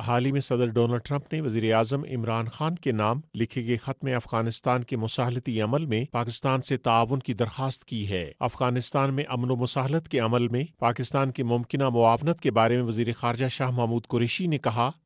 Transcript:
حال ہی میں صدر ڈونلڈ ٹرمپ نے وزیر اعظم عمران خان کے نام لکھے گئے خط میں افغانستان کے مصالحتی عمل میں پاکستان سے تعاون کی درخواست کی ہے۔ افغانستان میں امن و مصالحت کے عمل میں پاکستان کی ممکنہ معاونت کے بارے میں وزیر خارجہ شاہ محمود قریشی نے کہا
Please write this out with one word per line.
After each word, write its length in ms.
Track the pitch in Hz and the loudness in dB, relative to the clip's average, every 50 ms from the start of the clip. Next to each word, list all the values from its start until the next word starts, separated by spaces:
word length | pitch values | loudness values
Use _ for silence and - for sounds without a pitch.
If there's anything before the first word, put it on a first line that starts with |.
| - | -4
حال 200 | 113 120 123 123 | 0 0 2 2
ہی 60 | 139 135 | 2 0
میں 80 | 139 | 0
صدر 260 | 135 - 131 120 123 | 0 0 0 2 2
ڈونلڈ 340 | 120 110 117 117 120 120 120 - | 2 4 2 2 2 2 -2 -2
ٹرمپ 280 | - 143 143 143 - - | -4 -6 -6 -4 -4 -6
نے 80 | 156 | -4
وزیر 340 | 156 135 110 113 110 110 110 | -2 -2 0 0 2 4 4
اعظم 300 | 113 117 110 135 139 147 | 4 4 2 0 -4 -4
عمران 440 | - 131 123 113 113 113 117 113 113 | -4 -6 -4 -4 -2 -2 -2 -2 -4
خان 260 | - - 151 160 175 | -4 -4 -2 -2 -2
کے 180 | 170 - 139 120 | -2 -2 -2 0
نام 280 | 107 107 107 117 139 156 _ - | 2 2 0 0 -2 -4 _ -4
لکھے 320 | 98 117 113 - 135 117 | -2 -2 -2 -2 -4 -2
گئے 100 | 113 120 | -2 -2
خط 280 | 113 - - 135 - - | -2 -2 -6 -8 -6 -4
میں 100 | 135 127 | -2 -2
افغانستان 680 | 123 120 - - 113 113 117 113 - - 135 123 127 120 | -2 -4 -2 -2 -2 -2 -2 -2 -2 0 0 0 0 -2
کے 120 | - - | -4 -4
مصالحتی 640 | 117 110 110 - - 127 117 123 127 120 - 117 110 | -4 -2 -2 -2 0 -2 0 -2 -4 -4 -2 -2 0
عمل 260 | 107 107 123 147 165 | 0 2 0 0 0
میں 180 | 151 110 110 123 147 | 0 0 0 -2 -2
پاکستان 520 | - 120 120 117 113 - - 139 131 135 127 | -2 -4 -2 -2 -4 -2 0 0 0 0 0
سے 140 | - 139 | 0 -2
تعاون 420 | 123 - 127 117 113 117 113 131 135 | 0 2 4 4 4 4 2 0 -4
کی 160 | 123 - 123 | -2 -2 -2
درخواست 500 | 98 120 110 - - 135 135 123 - - | -2 -2 -2 -2 -4 -4 -4 -4 -6 -8
کی 260 | - - 113 101 95 | -8 -6 -6 -4 -2
ہے۔ 220 | 98 92 85 73 - - | -2 -4 -4 -6 -6 -4
افغانستان 760 | - 120 - - 135 123 123 127 123 - - 143 135 135 135 | -4 -4 -2 0 0 0 0 0 -2 0 0 0 0 0 0
میں 100 | 131 147 - | -2 -2 -2
امن 220 | 127 123 120 123 | -4 -2 0 0
و 60 | 131 | 0
مصالحت 520 | 120 123 123 - 147 127 131 143 165 160 - | 0 0 0 0 0 -2 0 0 -2 -2 0
کے 100 | - 127 | 0 2
عمل 300 | 117 113 117 123 120 117 | 2 4 4 2 2 2
میں 160 | 113 123 143 165 - - | 0 0 -2 -4 -4 0
پاکستان 520 | - 120 120 - 127 - - 143 135 135 | 0 0 0 0 -2 -2 0 0 0 0
کی 120 | 127 - 135 | -2 -2 0
ممکنہ 460 | 117 120 120 120 - - 139 139 131 | 0 0 0 0 -2 -2 0 0 2
معاونت 520 | 120 117 117 113 113 117 - 156 170 170 | 4 6 6 6 6 4 2 0 -2 0
کے 100 | - 131 | 0 0
بارے 260 | 113 117 113 113 120 | 4 4 4 4 4
میں 80 | 123 123 | 2 0
وزیر 240 | 113 113 107 117 113 117 | 0 0 -2 0 -2 -2
خارجہ 320 | - - 120 117 113 135 127 | -2 -2 -2 -2 0 -2 -2
شاہ 220 | - - 135 127 | -2 -2 -2 0
محمود 360 | 123 123 120 113 117 117 110 - | 0 0 0 0 0 -2 -2 0
قریشی 380 | - 120 117 117 - - 185 | 0 2 2 2 0 0 0
نے 120 | 175 156 143 | 0 0 0
کہا 320 | - 123 110 120 117 131 151 _ _ | 0 0 0 2 0 0 -2 _ _